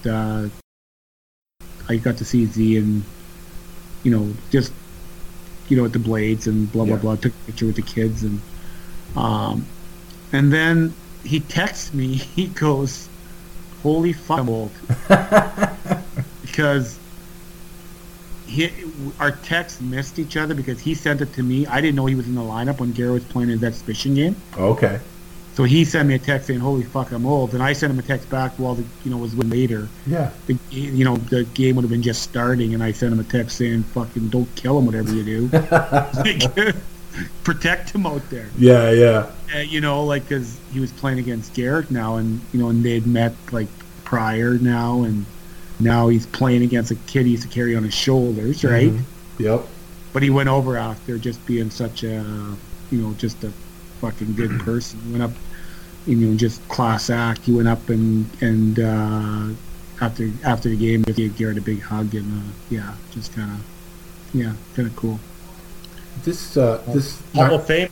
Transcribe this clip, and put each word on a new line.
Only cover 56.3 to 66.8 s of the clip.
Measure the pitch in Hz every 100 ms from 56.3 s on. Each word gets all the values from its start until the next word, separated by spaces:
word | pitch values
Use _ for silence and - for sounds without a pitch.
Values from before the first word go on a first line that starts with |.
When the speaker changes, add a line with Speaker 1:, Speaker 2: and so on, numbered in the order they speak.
| 110
Speaker 1:
just | 117 - -
class | - 117 110 -
act. | 117 117 110
He | -
went | 120 113
up | 117 -
and, | 113 113 110 110 -
and, | 120 113 110 110
uh, | 113 110 107 107 107 107 107 110 - - - -
after, | 117 117 110 107
after | 123 113 120
the | 107
game, | 113 113
just | 110 110
gave | 110 107
Garrett | 110 107
a |
big | 101 104
hug, | - 107 107
and, | 107 101 101
uh, | 101 101 -
yeah, | 113 101 104 -
just | 120 107
kinda, | 113 104 104 104 - - - - - -
yeah, | 131 113 107 -
kinda | - 117 -
cool. | 113 107 - - - - - - - - - -
Speaker 2:
This, | 165 175 - 175
uh, | 156 110